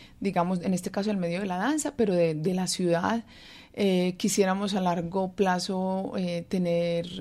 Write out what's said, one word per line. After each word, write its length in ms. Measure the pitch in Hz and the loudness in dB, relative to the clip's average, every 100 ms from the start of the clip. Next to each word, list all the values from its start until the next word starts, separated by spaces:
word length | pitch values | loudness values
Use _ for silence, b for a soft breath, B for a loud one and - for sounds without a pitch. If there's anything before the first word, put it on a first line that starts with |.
| B B | B B
digamos, 400 | 196 185 175 185 | -2 0 2 0
en 140 | 180 | 0
este 160 | 180 190 | -2 -2
caso 180 | 202 208 | -4 -2
del 80 | 202 | -2
medio 240 | 170 175 | -2 -2
de 60 | 202 | -4
la 100 | 180 | -2
danza, 380 | 226 302 294 - | 0 0 -2 0
pero 180 | 208 | 2
de, 200 | 175 165 | 4 2
de 180 | 156 165 | 2 0
la 140 | 185 180 | 0 -2
ciudad. 580 | - 180 165 185 233 - B B B B | 0 2 2 2 -2 -4 B B B B
Eh, 440 | - 202 185 180 180 | 0 2 4 2 0
quisiéramos 560 | 202 208 190 196 202 | 0 2 2 2 -2
a 60 | 196 | 0
largo 500 | 180 175 170 190 190 | 0 0 -2 -2 -2
plazo, 840 | 185 190 180 180 185 185 190 190 202 | 0 0 0 -2 -2 -2 -2 -4 -4
eh, 280 | 180 170 170 | -2 -4 -2
tener, 580 | 185 175 170 170 170 175 185 | 0 2 2 2 -2 -4 -8